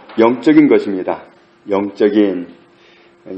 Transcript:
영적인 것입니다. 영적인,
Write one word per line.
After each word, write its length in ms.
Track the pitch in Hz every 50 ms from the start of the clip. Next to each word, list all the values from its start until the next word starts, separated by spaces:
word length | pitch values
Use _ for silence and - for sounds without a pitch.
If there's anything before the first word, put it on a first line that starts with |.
| - - - -
영적인 500 | 117 - 127 123 - 156 151 156 151 139
것입니다. 560 | 143 139 139 104 98 92 90 92 85 - - - _ _ _ _ _ _ _ 104
영적인, 760 | 98 98 104 101 - - 113 104 101 107 104 98 92 90 87 - - _ _ _ _ _ _ _ _ _ _ _ _ _ _ 98 95